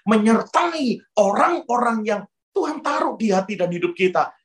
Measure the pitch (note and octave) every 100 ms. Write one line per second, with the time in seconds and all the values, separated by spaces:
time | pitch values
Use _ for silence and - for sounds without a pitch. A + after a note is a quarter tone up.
0 | G3 A3 G#3+ A3+ - - F4 D#4+ B3+ F#3+
1 | _ - G3 G3+ E4 F4 - A#3+ A#3 A3+
2 | G#3+ G3+ G3+ _ _ G4 D4+ D4+ D4 D4+
3 | D#4+ A3+ A3 F#3 F#3+ F#3+ F3 F3 F3 -
4 | F#3 E3 C#3+ -